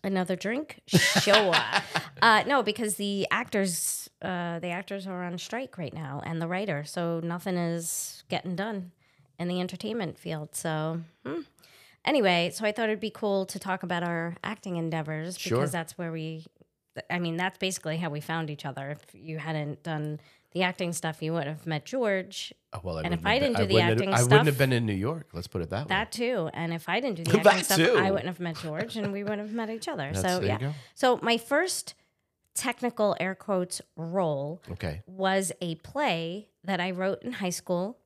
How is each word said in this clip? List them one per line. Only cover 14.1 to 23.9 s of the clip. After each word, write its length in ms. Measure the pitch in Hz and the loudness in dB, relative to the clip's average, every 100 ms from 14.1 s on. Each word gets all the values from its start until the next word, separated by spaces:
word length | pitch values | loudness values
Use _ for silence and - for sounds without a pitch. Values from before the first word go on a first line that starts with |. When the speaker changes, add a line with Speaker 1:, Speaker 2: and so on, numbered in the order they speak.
| 170 170 170 | -2 -4 -6
Speaker 1:
acting 320 | - 214 196 175 | -6 -6 -6 -4
endeavors 600 | 165 160 151 156 160 180 | -2 -2 -4 -6 -6 -8
Speaker 2:
Sure. 220 | - 117 | -2 0
Speaker 1:
because 120 | 143 | 2
that's 260 | 170 165 - | -2 -6 -8
where 140 | 170 | -6
we, 340 | 160 160 160 160 _ _ _ _ - - | -6 -6 -8 -14 _ _ _ _ -14 -4
I 100 | 175 | -2
mean, 180 | 170 165 | 0 0
that's 200 | 185 - | -2 -2
basically 380 | 190 185 160 160 | -4 -4 -4 -4
how 140 | 170 | -4
we 100 | 147 | -4
found 300 | 151 165 156 | -4 -4 -4
each 160 | 147 143 | -6 -8
other. 240 | 135 139 | -8 -8
If 160 | 151 - | -10 -14
you 240 | - 147 156 | -18 -10 -8
hadn't 440 | 151 156 147 147 | -4 -4 -4 -6
done 360 | - 156 151 151 - _ _ | -6 -4 -4 -6 -12 _ _
the 120 | 175 | 0
acting 280 | 180 - 175 | 0 0 -4
stuff, 300 | 170 165 156 | -2 -4 -4
you 100 | 160 | -2
wouldn't 240 | 165 143 156 | -2 -2 -6
have 100 | 165 | -4
met 200 | 156 - | -4 -4
George. 680 | 262 226 190 190 - - - _ | -2 0 0 -2 -10 -12 -14 _
Speaker 2:
Oh, 80 | - | -8
well, 140 | - 80 | -6 -2
I 60 | |
Speaker 1:
And 100 | 175 | -2
if 80 | 82 | 0
Speaker 2:
wouldn't 60 | 196 | 2
Speaker 1:
I 60 | 240 | 4
Speaker 2:
have 60 | |
Speaker 1:
didn't 140 | 285 233 | 4 2
Speaker 2:
been, 80 | 139 | 6
Speaker 1:
do 60 | 185 | 6
the 60 | |
Speaker 2:
I 60 | |
wouldn't 140 | - | 6